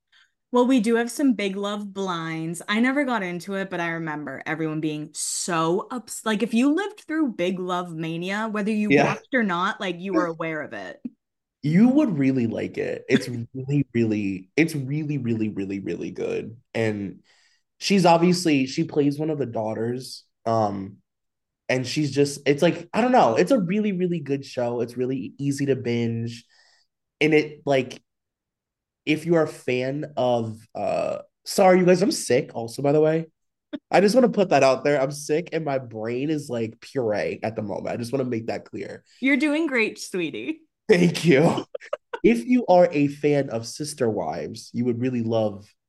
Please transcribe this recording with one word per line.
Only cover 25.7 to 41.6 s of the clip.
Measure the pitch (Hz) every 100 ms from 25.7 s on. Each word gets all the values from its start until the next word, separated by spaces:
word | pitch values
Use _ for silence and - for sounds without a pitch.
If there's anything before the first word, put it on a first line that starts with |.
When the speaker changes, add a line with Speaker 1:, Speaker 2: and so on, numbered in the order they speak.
Speaker 2:
binge. | 123 117 117 117 117 117 117 - _ _ _ _ _ _ _
And | 151
it, | 151 151 - 139
like, | 135 123 - _ _ _ _ _ _ _ _ _ _
if | 143 151
you're | 165 165
a | 151
fan | - - 127 131 143 143 -
of, | 123 120 113 107 110
uh, | 101 95 82 80 - - _
sorry, | - - 190 185
you | 180
guys, | 180
I'm | 220
sick | - - 123 -
also, | 120 117 -
by | 139
the | 151
way. | 156 160 160 _ _ _ _ - -
I | 175
just | 202
wanna | 240 233
put | 208 202
that | 143
out | 135 131
there. | 143 147
I'm | 143
sick | 147 - 156 170
and | 165
my | 151 135
brain | 120 110 110 123 147
is, | 151 143
like, | 120 113 -
puree | - 135 113 101 82 101
at | 110 110
the |
moment. | 104 - -
I | 107
just | 117
wanna | 135
make | 127 113 113
that | 98
clear. | - 104 - 107 _ _
Speaker 1:
You're | 262 277
doing | 302 302 330
great, | 247 214 -
sweetie. | - 185 156 107 123 320 _ _ -
Speaker 2:
Thank | 180 175 -
you. | 165 135 165 -